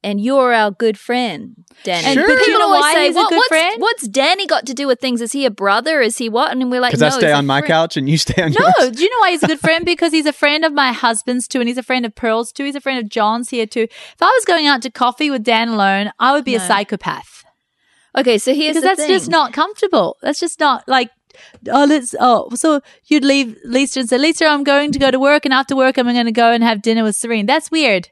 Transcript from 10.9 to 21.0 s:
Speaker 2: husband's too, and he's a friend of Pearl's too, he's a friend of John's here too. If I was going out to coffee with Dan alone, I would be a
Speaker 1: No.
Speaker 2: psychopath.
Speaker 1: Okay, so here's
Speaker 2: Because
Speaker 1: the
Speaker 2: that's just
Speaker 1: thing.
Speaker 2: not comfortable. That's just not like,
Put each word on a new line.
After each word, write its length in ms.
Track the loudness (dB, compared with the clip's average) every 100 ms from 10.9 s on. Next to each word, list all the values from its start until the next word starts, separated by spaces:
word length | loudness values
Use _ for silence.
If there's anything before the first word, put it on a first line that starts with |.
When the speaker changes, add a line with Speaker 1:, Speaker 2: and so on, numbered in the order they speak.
Speaker 2:
husband's 560 | 0 -2 -2 -4 -6 -4
too, 140 | -4
and 80 | -2
he's 100 | -4
a 40 |
friend 200 | -4 -4
of 100 | -4 -6
Pearl's 340 | -2 -2 -4
too, 140 | -8
he's 100 | -8
a 60 | -6
friend 180 | -6 -6
of 100 | -6
John's 420 | -2 -2 -2 -6
here 160 | -6 -4
too. 160 | -4
If 340 | -6 -8 -20 _
I 60 | 2
was 180 | 2 2
going 200 | 0 2
out 160 | 0
to 80 | -4
coffee 400 | -2 -2 0 -2
with 140 | -2
Dan 240 | 0 0 0
alone, 420 | 0 0 0 -4 -2
I 140 | 0
would 120 | 0
be 120 | 0 -4
a 20 |
Speaker 1:
No. 80 | 0
Speaker 2:
psychopath. 800 | -2 -2 -6 -6 -10 -14 -20 _ _ _ _ _ _ _ -2
Speaker 1:
Okay, 200 | 0 0
so 140 | 0
here's 220 | 0 0
Speaker 2:
Because 80 | 0
Speaker 1:
the 60 | 0 0
Speaker 2:
that's 40 | 0
just 160 | 0 2
Speaker 1:
thing. 40 |
Speaker 2:
not 200 | 0 0
comfortable. 640 | -2 -4 -2 0 0 0 -4
That's 180 | -6 -4
just 180 | -6 -2
not 280 | 0 0 0
like, 220 | -2